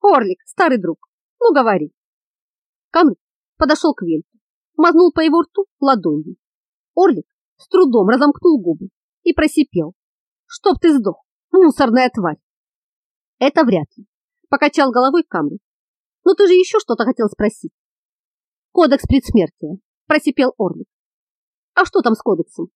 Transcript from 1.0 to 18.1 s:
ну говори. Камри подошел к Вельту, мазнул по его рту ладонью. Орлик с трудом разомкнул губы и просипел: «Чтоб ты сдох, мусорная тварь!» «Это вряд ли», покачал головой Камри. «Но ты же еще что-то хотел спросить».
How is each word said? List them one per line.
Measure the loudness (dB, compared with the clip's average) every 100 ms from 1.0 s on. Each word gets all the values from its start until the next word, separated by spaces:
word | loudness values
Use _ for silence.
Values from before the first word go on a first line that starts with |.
| _ _ _ _
ну | 0
говори. | 2 0 -2 -4 _ _ _ _ _ _ _ _ _ _
Камри | 0 0 0 _ _ _ _
подошел | -2 0 -2
к | -4
Вельту, | -6 -6 -8 _ _ _ _ -2
мазнул | 2 4 2
по | 2
его | 0 0
рту | -2 -6 -8 _
ладонью. | -2 0 -2 -6 -8 -18 _ _ _ _ _ 0
Орлик | 0 0 -6 _ _ _
с | _
трудом | 0 2 2 2
разомкнул | 2 0 0 0 0
губы | -2 -8 -10 _ _ _
и | -6
просипел: | -2 -2 -2 -2 -4 -8 _ _ _ _ _ _
«Чтоб | -6 -4 0
ты | 2 0
сдох, | -2 -8 _ _ _
мусорная | 2 2 2 0 2 0
тварь!» | -2 -6 -6 _ _ _ _ _ _ _ _ _ _
«Это | -2 0 0
вряд | 0 -2 _
ли», | -20 _ _ _ _
покачал | -2 -2 0 0
головой | 2 0 0
Камри. | -2 -4 -6 -8 _ _ _ _ _ _
«Но | 0
ты | 2 4
же |
еще | 4 2 -2
что-то | -2 -4 -2
хотел | -2 -4
спросить». | -2 -4 -4 -20 _ _ _ _